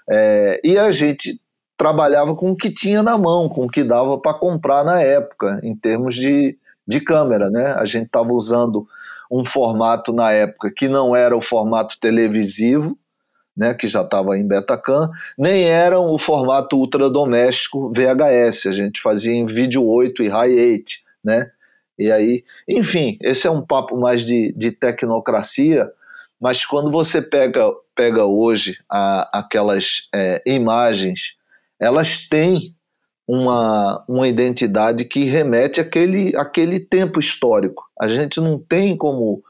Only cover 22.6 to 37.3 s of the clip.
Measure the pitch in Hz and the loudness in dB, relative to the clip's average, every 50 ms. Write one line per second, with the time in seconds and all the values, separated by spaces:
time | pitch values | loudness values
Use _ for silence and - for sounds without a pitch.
22.6 | _ - 202 247 196 - - 165 147 113 101 - - 120 131 196 - 170 165 147 | _ -2 0 0 0 0 0 0 -2 -2 -4 -4 -2 -2 -2 0 0 -2 -2 -2
23.6 | 127 - 147 131 127 - 123 123 123 123 123 120 117 117 123 120 110 101 - 110 | -2 -2 -2 -2 -2 -4 -4 -2 0 0 0 0 0 0 0 0 0 -2 -2 -4
24.6 | 113 117 107 - 135 123 117 - 131 113 113 113 - 131 113 104 107 - - 135 | -4 -4 -4 -2 -2 -2 -2 -2 -4 -2 -2 -2 -2 -2 -2 -2 -2 -2 -2 0
25.6 | 143 160 160 127 107 - - _ _ - - - - _ _ _ 120 127 127 - | 2 2 2 2 0 -2 -6 _ _ -20 -20 -20 -20 _ _ _ -4 -4 -2 -2
26.6 | - - 143 143 147 147 143 165 156 160 - 160 127 - 147 139 131 123 - 127 | -4 -4 -4 -2 -2 0 0 0 0 0 -2 -2 -2 0 0 0 0 2 2 2
27.6 | 110 104 - - - _ _ - 120 117 110 113 104 98 101 107 113 117 113 104 | 2 0 0 -4 -12 _ _ 0 0 2 2 2 2 2 2 2 2 2 2 0
28.6 | - 95 92 - _ - 98 101 98 98 98 92 - - - 104 104 - - 107 | -2 -6 -8 -12 _ -6 -2 -2 0 0 0 -2 -2 -4 -6 -6 -6 -4 -2 0
29.6 | 101 104 101 95 92 - - - - _ - 101 95 92 90 85 - 127 135 131 | 0 0 0 0 -2 -4 -6 -8 -8 _ -4 -4 -2 -2 -2 -2 -2 -2 0 0
30.6 | 117 113 113 120 120 117 107 95 95 92 90 - - - - _ _ _ _ _ | 0 0 2 2 2 2 0 0 -2 -4 -4 -6 -10 -12 -14 _ _ _ _ _
31.6 | _ _ _ _ 107 117 131 156 160 160 - - - - 151 156 160 180 185 160 | _ _ _ _ 0 2 2 2 0 0 -4 -6 -4 -2 0 2 2 2 2 0
32.6 | - - - _ _ _ _ _ _ _ _ _ _ - 123 127 127 127 123 120 | -2 -8 -16 _ _ _ _ _ _ _ _ _ _ -4 -2 0 0 0 0 2
33.6 | 113 110 107 104 101 98 - - - - 123 127 131 127 117 117 123 127 120 - | 2 2 0 0 0 -2 -2 -4 -6 -4 -2 0 0 0 2 0 0 0 0 -2
34.6 | 127 104 98 107 107 113 117 120 123 - - 143 139 131 123 - - 123 117 117 | -2 -2 0 2 2 0 0 -2 -6 -4 -2 -2 0 0 0 0 0 2 2 2
35.6 | 131 131 - 170 160 165 - 165 175 185 185 202 190 185 - 139 143 - - 175 | 0 0 0 -4 -4 -2 0 0 0 2 2 0 0 0 -2 -2 -4 -2 0 0
36.6 | 165 170 185 180 170 - 185 185 185 165 - 160 - - | 0 0 -2 -4 -2 0 0 0 0 0 -2 -2 -4 -4